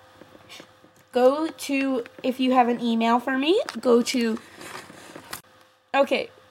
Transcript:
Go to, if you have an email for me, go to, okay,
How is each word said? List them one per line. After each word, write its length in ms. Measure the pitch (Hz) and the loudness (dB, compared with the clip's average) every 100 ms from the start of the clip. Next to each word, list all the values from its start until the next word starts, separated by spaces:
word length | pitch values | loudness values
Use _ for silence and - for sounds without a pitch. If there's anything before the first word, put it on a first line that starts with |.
| - - - - - - - _ - _ _ | -20 -20 -20 -20 -20 -20 -20 _ -20 _ _
Go 360 | 247 254 294 320 | 2 4 4 -2
to, 580 | - - 277 269 262 - - | -6 -4 -2 -2 -2 -6 -8
if 160 | 262 254 | -4 -2
you 140 | 254 | 2
have 160 | 254 240 | 4 2
an 120 | 240 | 2
email 380 | 233 226 226 240 | -2 0 2 2
for 180 | 262 262 | 0 -2
me, 240 | 285 403 - 226 | 2 0 0 -4
go 200 | 254 240 | 2 2
to, 380 | 233 262 233 220 - - - - - - - - - - - _ _ _ _ | 2 -2 -2 -4 -10 -20 -18 -18 -18 -20 -20 -20 -18 -18 -20 _ _ _ _
okay, 360 | 269 277 240 - - - | 0 0 0 -6 -14 -4